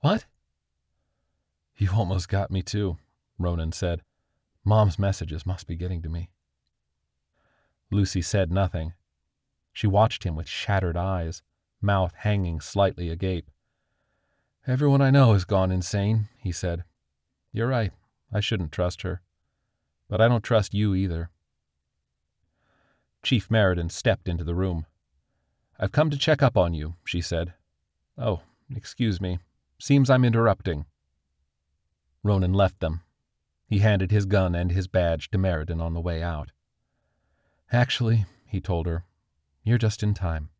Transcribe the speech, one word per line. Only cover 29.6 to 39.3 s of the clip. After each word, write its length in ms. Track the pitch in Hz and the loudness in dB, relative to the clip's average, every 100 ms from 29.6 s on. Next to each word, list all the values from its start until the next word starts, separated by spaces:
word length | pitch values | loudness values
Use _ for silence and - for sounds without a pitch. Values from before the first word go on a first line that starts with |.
| _ _ | _ _
Seems 320 | - 143 131 | 2 4 6
I'm 140 | 127 | 4
interrupting." 640 | 123 113 117 98 - 78 69 _ _ _ _ _ _ _ _ _ _ _ _ _ | 4 4 2 2 -2 -6 -8 _ _ _ _ _ _ _ _ _ _ _ _ _
Ronan 300 | 104 98 92 | 0 2 2
left 280 | 95 95 - | 4 2 2
them. 220 | 82 85 _ _ _ _ _ _ _ | -4 -4 _ _ _ _ _ _ _
He 140 | 104 | 2
handed 300 | 107 101 92 | 4 4 2
his 160 | 107 98 | 0 2
gun 280 | 101 92 | 2 2
and 160 | 87 87 | 0 0
his 180 | 90 92 | 0 0
badge 420 | 92 85 82 - | 0 2 0 -2
to 80 | 98 | -2
Meriden 420 | 92 82 78 82 | 0 0 -4 -4
on 140 | 82 | -4
the 60 | 82 | -4
way 220 | 85 82 | -4 -4
out. 300 | 85 80 69 _ _ _ _ _ _ _ _ _ _ _ _ | -6 -6 -10 _ _ _ _ _ _ _ _ _ _ _ _
"Actually," 560 | 123 123 - 117 113 98 _ _ | 0 2 0 2 2 0 _ _
he 140 | 98 | -8
told 260 | - 87 82 | -4 -2 -2
her, 180 | 82 - _ _ | -4 -8 _ _